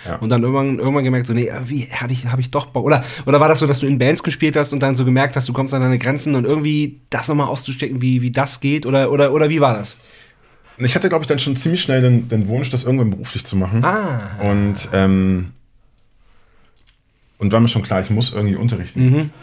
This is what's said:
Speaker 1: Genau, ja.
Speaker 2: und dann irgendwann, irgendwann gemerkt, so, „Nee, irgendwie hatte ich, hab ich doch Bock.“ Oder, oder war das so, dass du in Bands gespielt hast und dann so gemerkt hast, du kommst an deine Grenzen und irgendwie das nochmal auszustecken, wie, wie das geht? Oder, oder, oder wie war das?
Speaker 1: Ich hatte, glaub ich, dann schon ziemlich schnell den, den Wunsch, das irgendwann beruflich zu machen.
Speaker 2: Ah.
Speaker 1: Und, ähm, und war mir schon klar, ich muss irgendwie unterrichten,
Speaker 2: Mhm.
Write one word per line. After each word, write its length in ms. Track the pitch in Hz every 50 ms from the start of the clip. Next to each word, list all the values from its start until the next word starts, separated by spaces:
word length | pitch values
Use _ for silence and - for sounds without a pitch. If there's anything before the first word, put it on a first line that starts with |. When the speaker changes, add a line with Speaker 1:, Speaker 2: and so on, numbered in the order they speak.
| -
Speaker 1:
Genau, 120 | 87 82
ja. 60 | -
Speaker 2:
und 80 | 113 110
dann 120 | 123 120
irgendwann, 380 | 117 127 135 139 139 139 131 -
irgendwann 240 | 117 131 143 143 131
gemerkt, 240 | 131 127 127 120 120
so, 60 | 117
„Nee, 120 | 117 120 -
irgendwie 400 | - 113 127 120 147 139 123 -
hatte 220 | - - 127 123 131
ich, 120 | 123 -
hab 140 | 120 123 131
ich 100 | 123 -
doch 180 | - 147 131 -
Bock.“ 180 | - 131 113
Oder, 180 | 139 151 131 123 - - - 123
oder 140 | 127 139 143
war 80 | 151 156
das 100 | 156 -
so, 80 | 160 143
dass 120 | 139 127
du 40 | 147 135
in 100 | 139 123
Bands 240 | 123 135 160 - -
gespielt 320 | 165 139 - 160 151 143
hast 180 | 151 147 143 147
und 60 | 139
dann 160 | 131 135 135
so 100 | 123 127
gemerkt 300 | 127 127 131 139 135 123
hast, 120 | 139 123 127
du 60 | 120
kommst 200 | 131 135 135 139
an 80 | 131
deine 180 | 127 127 127 120
Grenzen 340 | 123 127 139 143 - 156 143
und 120 | 127 120
irgendwie 540 | 123 147 156 147 151 151 151 151 147 - - _ -
das 180 | - - - -
nochmal 200 | 151 147 143 -
auszustecken, 540 | 143 - - - 131 127 151 113 135 127
wie, 200 | 123 127 127 127
wie 100 | 123 123
das 280 | 120 131 139 139 - -
geht? 240 | - 139 147 156 147
Oder, 260 | 123 135 135 135 123
oder, 220 | 139 143 143 139 135
oder 160 | 151 151 151
wie 100 | 160 156
war 140 | 143 131 113 104
das? 200 | 101 - - - _ - - - - - _ _ _ _ _ _ _ - - -
Speaker 1:
Ich 180 | 123 123 -
hatte, 140 | - 196 185
glaub 120 | 175 160
ich, 60 | 156 127
dann 120 | 147 131
schon 160 | - 143 135 127
ziemlich 240 | - 165 170 180
schnell 200 | - - 131 127
den, 280 | 127 123 123 120 117 120
den 180 | 117 107 101 98
Wunsch, 220 | 113 127 135 127
das 140 | - 123 -
irgendwann 240 | 123 131 131 117 107
beruflich 320 | 95 95 - - - 95 -
zu 100 | - 98 98
machen. 260 | 95 95 104 113 143
Speaker 2:
Ah. 440 | 170 196 220 202 175 135 117 101 98 101 104
Speaker 1:
Und, 480 | 104 101 101 101 101 101 98 - - - -
ähm, 580 | 98 95 95 95 95 95 95 92 90 90 90 - - _ _ _ _ _ _ _ _ _ _ _ _ _ _ _ _ _ _ _ _ _ _ _ _ _ _ _ _ _ _ _ _ _ _ _ -
und 140 | 104 98
war 80 | 104 113
mir 80 | 117 113
schon 160 | - 110 -
klar, 180 | - 104 92
ich 80 | 92 -
muss 240 | 107 110 120 - -
irgendwie 220 | 104 104 101 98
unterrichten, 500 | - 117 123 113 90 87 - - 127 127
Speaker 2:
Mhm. 240 | 127 135 151 156 151 - -